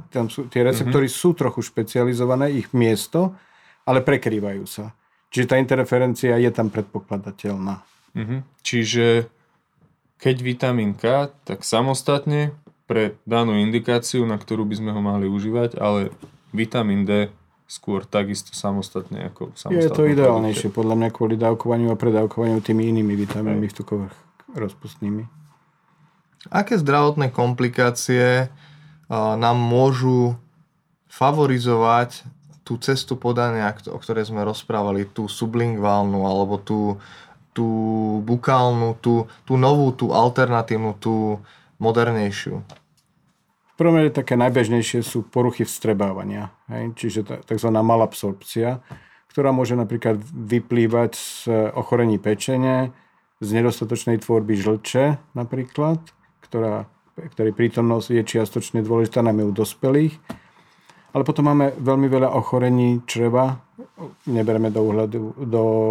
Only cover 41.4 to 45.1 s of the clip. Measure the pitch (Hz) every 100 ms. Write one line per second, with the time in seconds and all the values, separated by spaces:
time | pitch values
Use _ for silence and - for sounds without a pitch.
41.4 | - - _ _ 110 113 117 113 104 98
42.4 | - 95 101 - _ _ _ _ _ _
43.4 | _ _ _ _ 170 165 151 147 127 123
44.4 | 123 123 110 120 110 123 117